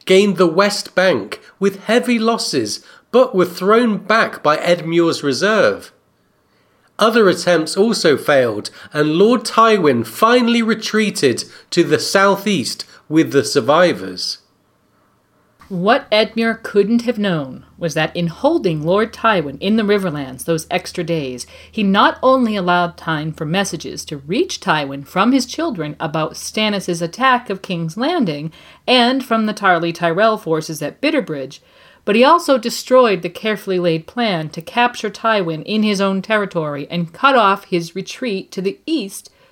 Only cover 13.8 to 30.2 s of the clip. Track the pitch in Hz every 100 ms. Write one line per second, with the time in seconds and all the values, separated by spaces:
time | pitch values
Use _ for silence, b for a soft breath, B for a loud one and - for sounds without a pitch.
13.8 | 180 107 95 90 - - _ _ _ _
14.8 | _ _ _ _ _ _ _ _ - 185
15.8 | 190 262 - 214 220 226 226 220 - 208
16.8 | 196 233 233 226 202 165 131 127 - -
17.8 | 165 156 156 175 170 - 277 330 202 156
18.8 | 156 196 226 - 226 202 143 - 190 220
19.8 | 208 208 190 147 131 127 - 165 - 180
20.8 | - - 165 165 135 123 - B B -
21.8 | 202 196 277 320 254 262 233 208 180 175
22.8 | 175 - - 156 156 156 156 180 196 170
23.8 | 131 76 - 147 139 214 381 - - 156
24.8 | 139 139 143 180 220 269 247 - 330 196
25.8 | 151 151 160 156 156 - - - 214 202
26.8 | 185 170 170 185 262 247 240 190 - 175
27.8 | 165 180 269 359 208 147 156 B B B
28.8 | - 247 240 262 247 226 214 208 202 170
29.8 | 170 165 170 165